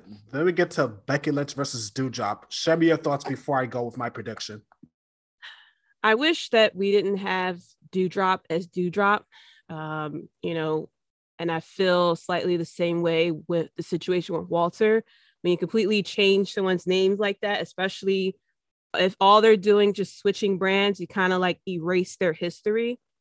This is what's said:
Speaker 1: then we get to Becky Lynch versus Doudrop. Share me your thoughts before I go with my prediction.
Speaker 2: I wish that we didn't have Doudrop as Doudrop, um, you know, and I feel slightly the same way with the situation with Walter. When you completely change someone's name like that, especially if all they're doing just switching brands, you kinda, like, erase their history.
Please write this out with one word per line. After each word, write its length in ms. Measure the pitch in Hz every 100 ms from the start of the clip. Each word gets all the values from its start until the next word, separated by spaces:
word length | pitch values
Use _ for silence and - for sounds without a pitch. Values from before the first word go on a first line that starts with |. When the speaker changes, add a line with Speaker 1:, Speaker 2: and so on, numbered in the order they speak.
| - 104 -
Speaker 1:
then 120 | 135
we 80 | 175
get 180 | 170 175
to 160 | - 127
Becky 420 | 104 - 139 151
Lynch 240 | 143 143
versus 360 | - 139 123 104
Doudrop. 540 | - 131 117 104 104 -
Share 280 | - - 165
me 100 | 165
your 100 | 156
thoughts 280 | 156 143
before 360 | 139 131 - 135
I 60 | 127
go 160 | 123
with 160 | 120 120
my 100 | 120
prediction. 540 | 117 107 110 - 107 - _ _ _ _ _ _ _ - - _ _ _ _
Speaker 2:
I 120 | 214
wish 360 | 220 302 339 -
that 240 | 226 214
we 160 | 180 196
didn't 280 | 202 190 196
have 420 | 196 185 185 175 - _ _
Doudrop 500 | 185 185 196 190 190 -
as 180 | 165 175
Doudrop, 580 | - 180 170 202 208 - - - _ -
um, 600 | 160 156 156 151 147 - _
you 120 | 175
know, 340 | 165 156 156 160 _ _ _ _ -
and 120 | 170
I 100 | 165
feel 560 | - - 185 180 175 170
slightly 400 | - 180 180 175
the 80 |
same 380 | 165 - 175 170
way 280 | 170 165 170
with 380 | 156 - 170 156 -
the 60 |
situation 520 | 170 175 - 180 170 170
with 120 | 180
Walter. 540 | 170 170 - 214 220 - _ _ _
When 80 | 180
you 80 | 175
completely 440 | 170 226 202 214
change 520 | 185 - 196 196 190
someone's 320 | - 190 180 175
name 300 | 185 190 196
like 240 | 208 202
that, 200 | 208 208
especially 760 | 170 - 190 - 190 190 190 190 _ _ _ _ _ -
if 200 | 185 -
all 220 | 196 214
they're 140 | 220 220
doing 360 | 190 208 208
just 260 | 202 190 -
switching 380 | 202 196 208 190
brands, 440 | 190 196 202 196
you 60 | 175
kinda, 320 | - 185 185
like, 220 | 180 170 -
erase 480 | 180 165 185 185 -
their 160 | 180
history. 640 | 160 175 - 214 220 233 247 _ _